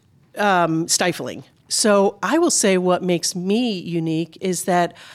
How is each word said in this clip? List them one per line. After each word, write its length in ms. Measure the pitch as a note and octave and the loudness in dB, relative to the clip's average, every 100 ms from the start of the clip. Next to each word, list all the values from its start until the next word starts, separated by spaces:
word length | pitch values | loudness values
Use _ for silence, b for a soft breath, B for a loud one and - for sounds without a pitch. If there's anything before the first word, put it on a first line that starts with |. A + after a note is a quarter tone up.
| _ _ _ - | _ _ _ -4
um, 480 | G#3 F3+ E3 D#3+ E3+ | 0 2 2 0 -2
stifling. 560 | - F3+ E3 B2 F2 - _ - | 0 0 -2 -6 -10 -16 _ -8
So 500 | - A3 G3+ G3+ - | -2 2 4 2 0
I 160 | F#3 D#4 | -2 2
will 120 | E4+ | 2
say 280 | - G#3 F#3 | 2 2 2
what 240 | F3+ F3 | 2 0
makes 320 | F3+ F3 - | 0 -2 -2
me 440 | F#3 F#3 G#3+ B3 F#3 | -4 -2 0 0 -4
unique 580 | E3+ E3+ D#3+ D#3+ E3 - | -6 -4 -2 -2 -4 -6
is 240 | F#3+ F3 | -6 -4
that 300 | - F3+ F3 - B | -2 0 0 -4 B